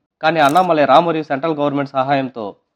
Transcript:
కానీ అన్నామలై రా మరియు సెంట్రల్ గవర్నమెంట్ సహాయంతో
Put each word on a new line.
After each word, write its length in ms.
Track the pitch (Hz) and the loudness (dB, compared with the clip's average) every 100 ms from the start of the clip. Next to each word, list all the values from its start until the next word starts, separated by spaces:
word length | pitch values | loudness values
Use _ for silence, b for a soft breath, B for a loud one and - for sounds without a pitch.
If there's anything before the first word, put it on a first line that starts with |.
| _ _ | _ _
కానీ 180 | 156 165 | -2 2
అన్నామలై 460 | 139 165 185 156 131 | 2 2 2 2 4
రా 140 | 143 | 4
మరియు 240 | 170 160 | 4 -2
సెంట్రల్ 320 | 151 135 165 147 | -4 -4 -4 -2
గవర్నమెంట్ 340 | 143 143 139 | -2 -2 -4
సహాయంతో 680 | 135 131 139 127 120 104 - _ | -4 -2 -2 -2 -8 -12 -12 _